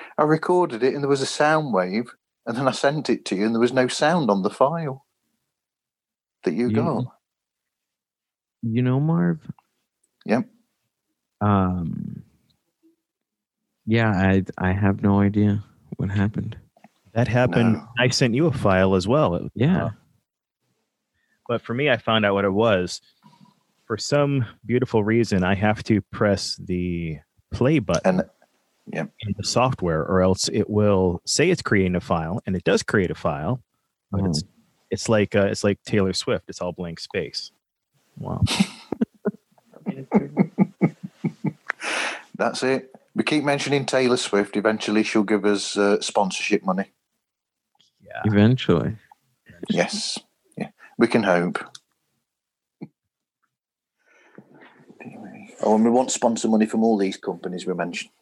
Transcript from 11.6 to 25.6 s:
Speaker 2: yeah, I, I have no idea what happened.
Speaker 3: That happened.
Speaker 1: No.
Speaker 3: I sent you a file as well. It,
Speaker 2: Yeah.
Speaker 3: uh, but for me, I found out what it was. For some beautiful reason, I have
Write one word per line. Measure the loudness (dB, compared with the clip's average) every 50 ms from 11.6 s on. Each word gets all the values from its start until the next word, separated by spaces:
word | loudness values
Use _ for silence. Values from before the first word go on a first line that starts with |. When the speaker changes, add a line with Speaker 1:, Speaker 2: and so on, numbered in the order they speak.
| 2 0 -2 -2 -4 -6 -6 -8 -10 -12 -12 -16 -18 _ _ _ _ _ _ _ _ _ _ _ _ _ _ _ _ _ _ _ _ _ _ _ _ _ _ _ _ _ _ _ -4
Speaker 2:
yeah, | -2 0 2 2 2
I, | 2 2 2 4 2 2 0 -2 -4 -4
I | -2 0
have | 0 2 2 0 2 2
no | 2 2 4 4
idea | 2 2 2 2 2 2 2 0 -4 -10 _ _ _ -12 -8
what | -6 -4 -2
happened. | -2 -2 -2 -2 -2 -6 -8 -8 -10 -14 -18 _ _ _ -20 -20 _ _ _ _
Speaker 3:
That | -2 -2 0 0
happened. | 2 2 2 2 2 2 2 2 2
Speaker 1:
No. | 0 -4 -6 0 2
Speaker 3:
I | 2 2
sent | 2 2 0 2 2
you | 2 0
a | 0
file | 0 0 2 4 4 4 4 4 2
as | 2 2
well. | 2 2 2 2 0 0
It, | -2 -6 -6 -4
Speaker 2:
Yeah. | 0 0 2 2 0 -2
Speaker 3:
uh, | -4 -6 -10 _ _ _ _ _ _ _ _ _ _ _ _ _ _ _ _ _ _ _ _ _ _ _ _ _ _ _ _ _
but | -6 -6 -6
for | -4 -6 -4
me, | -2 0 0
I | 0 0
found | 2 2 2 4 4
out | 4 2
what | 2 2
it | 2
was. | 2 2 4 4 4 2 0 -2 -6 -12 _ _ _ _ _ -20 _ _ _ _ _ _ _ _ _ _ _
For | -8 -6 -6
some | -4 0 0 2 2 2 0 0 -2 -4 -8 _ -4
beautiful | -2 0 0 0 0 0 0 2
reason, | 2 2 2 2 2 2 2 2
I | 2 0
have | 2